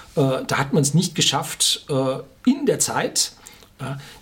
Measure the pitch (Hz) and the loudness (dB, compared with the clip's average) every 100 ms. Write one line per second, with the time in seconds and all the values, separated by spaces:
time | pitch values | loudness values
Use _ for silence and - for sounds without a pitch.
0 | - - 135 131 - - 139 160 139 160 | -6 0 2 0 -2 -2 0 2 4 2
1 | 190 - - 139 165 - - - - 143 | 2 0 0 0 -2 -2 -2 -2 -2 -2
2 | 131 - - _ - 277 269 143 - 151 | 0 -4 -8 _ 0 2 2 0 0 -2
3 | - - - - - - - - 127 139 | -2 -2 -4 -6 -20 -20 -20 -12 -10 -10
4 | - - | -12 -10